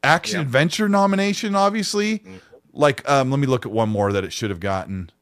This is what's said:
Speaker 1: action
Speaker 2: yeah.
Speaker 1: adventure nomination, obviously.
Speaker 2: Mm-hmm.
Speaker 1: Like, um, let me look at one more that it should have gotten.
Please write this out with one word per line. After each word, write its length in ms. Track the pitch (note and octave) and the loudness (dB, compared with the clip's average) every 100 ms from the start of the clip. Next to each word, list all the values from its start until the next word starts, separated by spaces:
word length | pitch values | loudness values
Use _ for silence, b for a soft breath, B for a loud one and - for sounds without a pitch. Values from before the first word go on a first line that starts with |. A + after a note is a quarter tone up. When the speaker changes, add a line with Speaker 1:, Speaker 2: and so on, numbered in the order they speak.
Speaker 1:
action 380 | C3 E3 - F3+ | 4 2 0 -4
Speaker 2:
yeah. 20 | |
Speaker 1:
adventure 460 | C#3+ B2+ D#3+ - G#3+ | 0 2 2 0 2
nomination, 640 | G3+ G3 G3 G3 G3 G#3+ | 2 2 2 -2 -2 -2
obviously. 640 | G3 G3+ G#3+ G3 G#3 G#3 G#3+ | 0 0 0 -2 -2 -2 -2
Speaker 2:
Mm-hmm. 180 | F#3+ F#3 B B _ | -6 -20 B B _
Speaker 1:
Like, 360 | - D3 C3+ - | 2 2 2 0
um, 220 | C#3+ C3 | 2 2
let 80 | C#3 | 0
me 80 | C#3 | 2
look 180 | B2+ | 0
at 60 | A2+ | 0
one 180 | G#2+ A2 | -2 0
more 240 | G#2 G2+ | 2 2
that 120 | G2+ | 0
it 80 | F#2 | -2
should 180 | - A2 | -6 -6
have 100 | F2+ | -4
gotten. 500 | G2 F#2+ E2 F#2+ F2 _ | -4 -4 -4 -8 -10 _